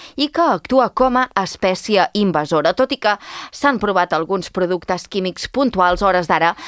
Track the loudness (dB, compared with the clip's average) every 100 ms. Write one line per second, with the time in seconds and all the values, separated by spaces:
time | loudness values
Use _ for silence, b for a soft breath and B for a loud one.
0 | B -6 -4 0 0 0 2 2 2 2
1 | 2 2 0 -2 -4 -2 -2 -2 0 2
2 | 2 2 0 0 0 0 0 0 -2 0
3 | -2 -2 B B B -2 0 0 0 0
4 | 2 0 -2 -4 -4 -2 -2 -2 -4 -6
5 | -4 -6 -6 -6 -6 0 0 2 2 4
6 | 2 2 2 2 2 -2